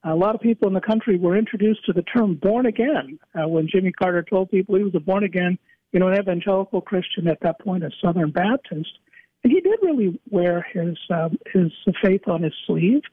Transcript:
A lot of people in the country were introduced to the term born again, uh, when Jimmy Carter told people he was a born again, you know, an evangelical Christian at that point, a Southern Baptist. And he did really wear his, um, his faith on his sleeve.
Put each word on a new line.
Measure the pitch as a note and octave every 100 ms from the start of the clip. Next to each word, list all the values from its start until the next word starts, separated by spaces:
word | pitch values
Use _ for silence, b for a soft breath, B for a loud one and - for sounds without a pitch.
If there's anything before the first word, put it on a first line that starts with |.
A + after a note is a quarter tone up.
A | E3
lot | D#3+ F#3+ A3
of |
people | A#3 A3+ G#3
in |
the | F#3+ -
country | A3 A3+ F#3
were | F3 F#3+
introduced | A3+ G#3+ G#3 G#3+ -
to |
the | F3+ F3
term | B3 G#3+ D#3+
born | F#3+ A3+ B3+
again, | G#3+ A#3+ D4 C3 D3+ _
uh, | E3+ D#3+
when | E3 D#3+
Jimmy | G3 F#3
Carter | E3+ F#3 F3
told | E3+ F#3+ F#3
people | G3 F#3+ F#3+
he |
was | G3+
a | F3
born | D3+ F#3+
again, | G3+ F3+ F3+ F3+ b b _
you | F#3
know, | F#3
an | F#3+
evangelical | F#3+ F3 F#3 F#3+ G3 F#3+
Christian | - F#3+ F3+ - E3+
at | D#3
that | E3+ D#3+
point, | G#3 F3+
a | D#3+ -
Southern | F3 E3+ D#3
Baptist. | D3+ F#3+ C4 - D#3 D#3+ - _ b b _
And | B3
he | E4
did | F4+ A4+
really | F#4+ D4 G3+ E3+ -
wear | - F3 F3 F3
his, | F#3 E3+ E3 -
um, | E3+ E3 D#3+ -
his | F#3+ F3 - - F3+
faith | G3 G3 -
on | E3+
his | E3 - -
sleeve. | D#3+ F3 C4+ -